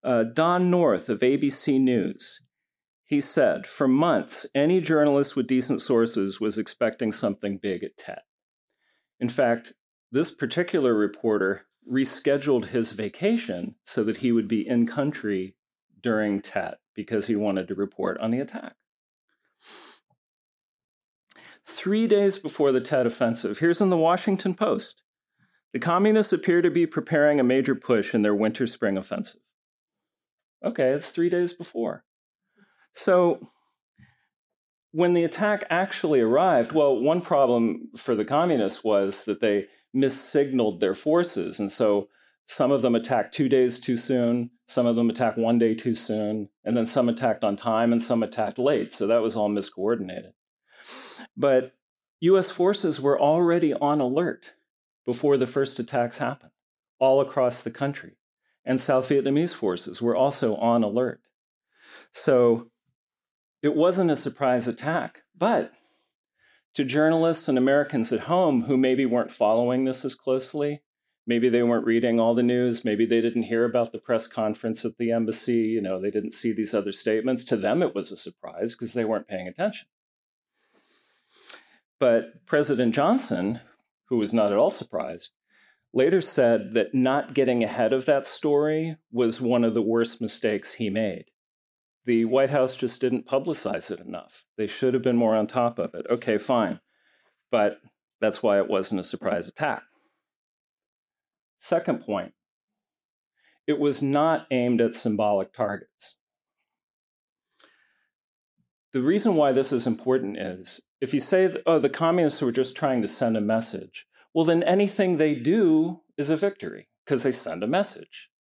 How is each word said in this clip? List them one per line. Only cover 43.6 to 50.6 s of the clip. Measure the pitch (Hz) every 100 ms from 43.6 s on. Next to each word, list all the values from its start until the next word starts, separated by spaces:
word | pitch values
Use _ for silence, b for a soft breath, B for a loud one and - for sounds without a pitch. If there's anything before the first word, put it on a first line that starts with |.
| 127 123
too | - 120
soon, | - 127 120 120 120 _ -
some | - 120
of | 117
them | 117
attacked | 113 117 117
one | 113 117
day | 117
too | 113 127
soon, | 110 - 107 104 110 101 _
and | - 120
then |
some | 117 139 120
attacked | 117 127 107
on | 107
time | 101 117 110 117
and | 120
some | 117 120
attacked | 107 - 107 -
late. | 127 139 -
So | - 104
that | 117
was | 110 110
all | 104
miscoordinated. | 104 98 - 98 117 92 - - _ _ _